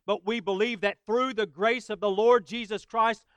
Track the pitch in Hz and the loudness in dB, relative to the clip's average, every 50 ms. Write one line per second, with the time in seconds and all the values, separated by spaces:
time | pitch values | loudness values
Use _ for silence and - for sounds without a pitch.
0 | _ 190 208 175 180 202 233 233 165 202 190 185 220 240 233 180 202 202 196 - | _ -6 -6 -4 -2 -4 -4 -2 -2 -4 0 0 0 -2 -2 -2 -2 -2 -2 -4
1 | _ - 220 247 262 262 233 220 208 165 139 160 202 226 247 247 - - 214 180 | _ -2 0 0 0 0 -2 -4 -6 -6 -4 -2 0 0 0 -2 -4 -10 -8 -4
2 | 202 208 190 202 220 233 247 240 170 - 208 240 226 185 214 190 - _ - 233 | -2 -2 0 4 6 6 6 4 2 -2 -8 -8 -8 -8 -8 -10 -10 _ 0 2
3 | 220 226 220 - _ _ _ | 2 2 0 -2 _ _ _